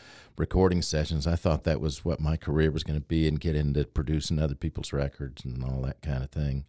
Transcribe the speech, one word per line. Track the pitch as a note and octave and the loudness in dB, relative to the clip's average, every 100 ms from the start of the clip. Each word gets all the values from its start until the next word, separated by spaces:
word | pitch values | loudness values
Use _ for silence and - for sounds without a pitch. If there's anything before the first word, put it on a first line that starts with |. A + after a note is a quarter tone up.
| - - - - | -20 -20 -18 -4
recording | - F#2 F#2+ F2+ | 0 4 6 4
sessions, | - D#2 E2+ D#2+ D#2 | 2 0 0 0 0
I | E2+ | 0
thought | F2 D#2+ | 2 2
that | F2 C#2 | 2 0
was | D#2 C#2+ | -2 -4
what | F2 D#2 | -4 0
my | D#2 D#2+ | 0 0
career | - D2 D#2 | 0 2 2
was | D2+ | 2
gonna | D#2 D2+ | -2 -4
be, | - E2 D#2 | 0 2 2
and | D2+ | 2
get | E2 | 0
into | D2+ D2 C#2+ | 0 2 0
producing | C#2 - D2 D#2 - D#2 | 0 -2 0 -2 0 0
other | D#2 C#2 | 0 -2
people's | D#2+ - - | -6 -6 -6
records | C#2+ C#2+ - C#2 - | -4 -4 -4 -10 -10
and | C2 B1 | -10 -6
all | C2 C2 | -4 -4
that | C2 - | -4 -6
kind | D2+ C2 | -4 -4
of | C2 | -4
thing. | D#2 C#2+ C2+ | -2 -2 -2